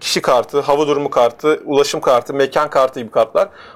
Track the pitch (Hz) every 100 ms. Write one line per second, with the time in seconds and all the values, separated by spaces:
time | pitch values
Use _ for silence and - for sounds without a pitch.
0 | - 180 - 127 - 143 139 143 147 143
1 | 143 135 120 - 151 156 151 143 143 160
2 | - 120 - 135 135 151 151 139 131 135
3 | 113 123 110 - 196 - -